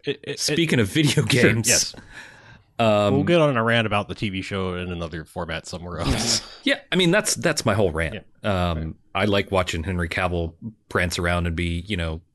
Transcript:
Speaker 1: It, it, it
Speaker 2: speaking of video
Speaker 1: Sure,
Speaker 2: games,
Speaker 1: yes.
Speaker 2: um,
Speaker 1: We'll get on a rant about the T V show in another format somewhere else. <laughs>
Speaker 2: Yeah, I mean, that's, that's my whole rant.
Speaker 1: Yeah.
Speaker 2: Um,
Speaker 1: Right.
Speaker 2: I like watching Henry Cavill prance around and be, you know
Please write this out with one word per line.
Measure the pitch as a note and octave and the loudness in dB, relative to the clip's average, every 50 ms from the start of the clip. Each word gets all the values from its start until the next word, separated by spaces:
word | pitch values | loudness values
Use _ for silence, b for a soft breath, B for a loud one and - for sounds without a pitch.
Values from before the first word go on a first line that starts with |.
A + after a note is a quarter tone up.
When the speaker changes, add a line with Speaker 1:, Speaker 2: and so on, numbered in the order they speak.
| _ | _
Speaker 1:
It, | D3 C3+ - - | -8 -8 -8 -8
it, | - | -10
it | E2+ - | -8 -4
Speaker 2:
speaking | - - D3+ D#3 E3+ D3+ D#3+ B2+ | -4 -2 0 0 2 2 4 2
of | A2 | 2
video | F#2+ - D3+ D#3 C#3+ - | 2 2 2 2 2 2
Speaker 1:
Sure, | D3+ A#2 | 2 2
Speaker 2:
games, | G#2 - B2 A#2+ A2+ A2 A2+ G#2+ | 2 4 4 6 4 4 2 2
Speaker 1:
yes. | - G#2 - - - - B B B B B B B B B B B B B B B _ - | 2 2 2 0 -4 -6 B B B B B B B B B B B B B B B _ 0
Speaker 2:
um, | A#2 A2 G#2+ G#2 G#2 G#2 - | 2 4 4 4 4 4 2
Speaker 1:
We'll | C#3 D3 | 2 2
get | D#3 F3 E3+ | 4 4 4
on | D#3 D3 C3+ | 4 4 2
a | A#2 A2+ | 2 2
rant | A#2 A#2 A#2 A2+ | 2 2 2 2
about | G#2+ G#2 G2+ G2+ | 2 0 -2 -2
the | - - | -4 -6
T | - - G#2+ | -6 -4 -4
V | F#2 F#2+ | -4 -4
show | F#2 - G#2 F#2+ F#2+ F#2 F2+ | -6 -4 -4 -2 -2 -2 -4
in | F2+ F2+ F2+ | -4 -6 -6
another | F2+ E2+ E2+ D#2+ E2+ E2 D#2 | -6 -6 -6 -8 -8 -10 -12
format | - - F2+ F2 D#2+ D#2+ E2 - | -10 -8 -8 -6 -6 -6 -8 -8
somewhere | - - E2+ E2+ F2+ F2 D#2+ | -10 -12 -12 -10 -10 -6 -4
else. | E2 - B2+ A2 A2+ A#2+ - - - - - - | -2 0 0 0 0 0 -2 -2 -2 -8 -20 -6
<laughs> | - | -2
Speaker 2:
Yeah, | C4+ C#4 - - _ | -2 -2 -2 -4 _
I | - | 0
mean, | F3+ F#3 E3+ | 2 4 4
that's, | F3 G#3+ G#3 - - | 4 2 2 0 -4
that's | - - F3 D3+ - - | 0 0 0 0 0 0
my | A#2 G2+ | 2 2
whole | G#2 G#2 F2+ | 4 2 2
rant. | D2+ D#2+ E2 D#2 - G2+ - - - _ - | 2 0 -4 -4 -6 -10 -14 -16 -20 _ -2
Speaker 1:
Yeah. | G#2+ G2 F#2 F2+ F2 | -2 0 2 0 0
Speaker 2:
Um, | E2+ | 0
Speaker 1:
Right. | D#2+ D#2+ D#2+ - _ _ _ _ | -2 -4 -8 -10 _ _ _ _
Speaker 2:
I | G2 G2 | 0 2
like | G#2+ G2+ G2+ G2 - | 4 2 2 2 2
watching | G2 F#2 F2+ - - F2 D#2 | 0 0 0 0 -4 -6 -4
Henry | F#2+ F#2 F2 F2 | -4 -2 -2 -4
Cavill | E2+ - G2 F#2 F2 F2 E2+ E2 E2 - _ - A2+ - _ _ _ | -2 -2 -2 -2 -2 0 -2 -4 -4 -6 _ -14 -14 -14 _ _ _
prance | - G2 F2+ F2 - - | -2 0 0 0 -2 -2
around | F2 F2 F2 F2 E2+ | 0 0 0 2 0
and | F2 E2 | 0 -2
be, | E2 F2 E2+ E2+ E2+ F2 | -2 -2 -2 -2 -4 -4
you | G#2 G#2+ | -4 -4
know | F2 E2+ E2 D#2+ D#2+ _ _ | -4 -2 -4 -4 -8 _ _